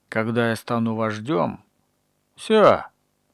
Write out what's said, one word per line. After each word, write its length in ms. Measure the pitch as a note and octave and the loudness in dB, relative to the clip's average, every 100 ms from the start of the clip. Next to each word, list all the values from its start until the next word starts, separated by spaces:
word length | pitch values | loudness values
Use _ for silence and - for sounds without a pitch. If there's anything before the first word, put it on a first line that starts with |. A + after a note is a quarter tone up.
| _ | _
«Когда 400 | A2+ A2 A#2 A#2 | -6 -2 -2 -2
я 80 | A2 | -4
стану 380 | - A#2+ A2+ A2 | -4 -4 -2 -4
вождем, 680 | A2 G#2+ A2+ E3+ C#3 - _ _ _ _ _ _ _ _ | -4 -6 -6 -4 -4 -6 _ _ _ _ _ _ _ _
все, 480 | - A3 E3 F2+ - _ _ _ _ | 0 4 6 4 -2 _ _ _ _